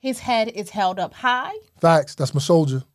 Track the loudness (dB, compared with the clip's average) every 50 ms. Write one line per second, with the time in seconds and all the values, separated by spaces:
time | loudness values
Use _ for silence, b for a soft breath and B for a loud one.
0 | _ -6 -6 -6 -2 -2 0 0 0 -2 -4 -10 -10 -10 -4 -2 -2 -2 0 -2
1 | -6 -8 -8 -4 -2 0 0 0 -4 -8 -10 -14 -16 _ _ _ 4 4 4 4
2 | 2 -2 -6 _ -6 -4 -2 -4 2 4 4 4 4 2 0 -4 -6 _ _